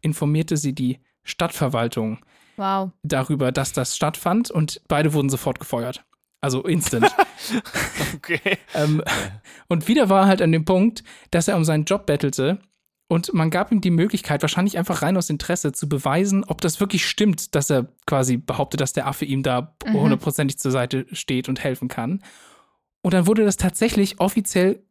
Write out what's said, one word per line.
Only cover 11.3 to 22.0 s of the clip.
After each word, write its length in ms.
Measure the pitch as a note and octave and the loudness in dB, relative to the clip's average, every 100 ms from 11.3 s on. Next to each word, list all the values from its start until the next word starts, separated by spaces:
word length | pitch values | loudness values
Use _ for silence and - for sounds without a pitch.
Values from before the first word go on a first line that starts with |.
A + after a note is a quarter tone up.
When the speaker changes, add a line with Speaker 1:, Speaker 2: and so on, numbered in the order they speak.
Speaker 1:
dass 180 | E3+ E3 | 0 2
er 80 | G3 | 2
um 80 | |
seinen 200 | D#3+ D3+ | 2 2
Job 220 | D3+ G3+ - | 2 -2 0
bettelte. 520 | C#3+ C#3+ C3 C3+ G3 _ _ _ _ _ | 0 0 0 0 -2 _ _ _ _ _
Und 220 | E3+ - | -2 0
man 180 | F3 D#3+ | 0 2
gab 220 | F3+ G#3 | 0 0
ihm 80 | A3 | 2
die 100 | F3+ | 4
Möglichkeit, 520 | E3 F#3+ G3+ - D3 | 4 2 0 -2 -2
wahrscheinlich 340 | D3+ - G3 F3+ | 0 0 0 0
einfach 240 | F#3+ D#3+ | -2 0
rein 140 | D3+ F#3 | 0 0
aus 140 | E3+ | 0
Interesse, 420 | D3+ - F3 D3+ | -4 -2 -2 -2
zu 160 | - D3 | -4 -4
beweisen, 560 | C#3+ C3+ D3 G3+ G3 | -2 0 0 2 0
ob 160 | - D#3+ | 0 -2
das 180 | F3+ - | -2 -2
wirklich 280 | G3+ F#3+ - | -2 0 -2
stimmt, 480 | - G#3 E3 - | 2 2 2 -2
dass 160 | D#3 C#3 | -2 0
er 180 | C#3 A#2+ _ - | 0 0 _ -2
quasi 300 | C#3 C3 B2 | 0 2 0
behauptet, 440 | - A#2+ C#3+ D3 | -2 -4 -4 -2
dass 120 | C3+ | -2
der 140 | - C3+ | -2 -4
Affe 180 | C#3+ | -4
ihm 180 | D3 C3+ | -4 -2
da 320 | C3+ B2 C#3 _ G3 | 0 -2 -4 _ -2
Speaker 2:
Mhm. 80 | |
Speaker 1:
hundertprozentig 640 | G#3+ D3 C#3 - D3 C#3+ - | 2 4 2 0 -2 -2 -2
zur 120 | C#3 | -2
Seite 340 | C3 B2 C3 - | 0 0 -4 -6
steht 360 | - - B2+ B2+ | -12 -4 -4 -2
und 140 | C3 | -4
helfen 260 | C#3+ B2+ B2+ | -4 -4 -6
kann. 340 | - | -6